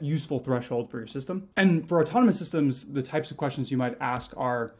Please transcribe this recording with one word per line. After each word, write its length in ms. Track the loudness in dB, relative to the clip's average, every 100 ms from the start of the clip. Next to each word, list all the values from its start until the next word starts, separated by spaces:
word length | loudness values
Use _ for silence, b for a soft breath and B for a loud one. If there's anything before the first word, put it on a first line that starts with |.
useful 380 | -2 -2 -2 -4
threshold 500 | 0 -2 0 -4 -4
for 100 | -8
your 100 | -10
system? 400 | -10 -8 -8 -6 4
And 320 | 6 6 2
for 120 | 2
autonomous 380 | 4 6 4 4
systems, 460 | 0 0 0 0 -4
the 100 | -6
types 300 | -2 -4 -4
of 40 | -4
questions 340 | -4 -4 -2
you 40 | 0
might 200 | 0 -2
ask 320 | -4 -4 -6 -4
are, 380 | -2 -2 -4 -8